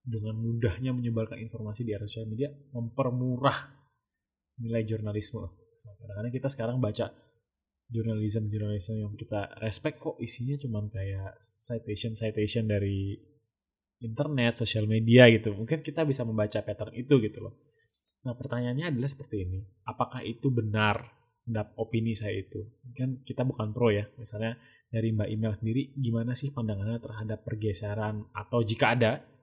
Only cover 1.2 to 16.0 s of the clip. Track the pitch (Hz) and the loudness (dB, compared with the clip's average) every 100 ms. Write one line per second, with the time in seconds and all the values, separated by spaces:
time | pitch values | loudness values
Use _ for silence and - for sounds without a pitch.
1.2 | 113 - 113 113 110 104 117 101 104 113 | -2 -6 -10 -8 -8 -6 -4 -4 -6 -8
2.2 | 110 110 143 139 - 135 117 - 131 123 | -8 -4 -4 -6 -12 -8 -8 -2 -2 0
3.2 | 127 123 135 - - - _ _ _ _ | -2 2 2 0 -8 -20 _ _ _ _
4.2 | _ _ _ - 113 113 110 110 107 104 | _ _ _ -10 -2 0 0 -2 -2 -4
5.2 | 104 113 90 - _ _ - - 101 101 | -4 -6 -10 -14 _ _ -20 -20 -14 -8
6.2 | 117 123 135 135 113 127 107 101 104 - | -6 -2 -4 -2 -2 0 0 0 -4 -6
7.2 | _ _ _ _ _ _ _ 113 113 110 | _ _ _ _ _ _ _ -4 -2 0
8.2 | 107 107 107 104 104 104 101 110 107 107 | 0 -2 -2 -4 -4 -4 -4 -6 -6 -8
9.2 | 117 104 98 - 110 - 156 151 160 - | -6 -6 -6 -6 -4 -2 -4 -6 -8 -6
10.2 | 117 - 120 143 139 107 104 104 98 95 | -8 -6 -4 -4 -4 -4 -4 -4 -4 -4
11.2 | 95 - - - - 117 - 104 117 110 | -8 -12 -20 -20 -8 -8 -6 -4 -4 -4
12.2 | 113 110 107 120 110 104 101 98 98 101 | -4 0 0 2 2 2 2 0 -2 -6
13.2 | - _ _ _ _ _ _ _ 117 113 | -12 _ _ _ _ _ _ _ -10 -4
14.2 | 143 143 117 117 117 110 107 110 113 120 | -2 2 2 2 0 0 2 2 10 12
15.2 | 123 113 110 101 113 160 156 147 | 12 12 4 -4 -2 -2 -2 0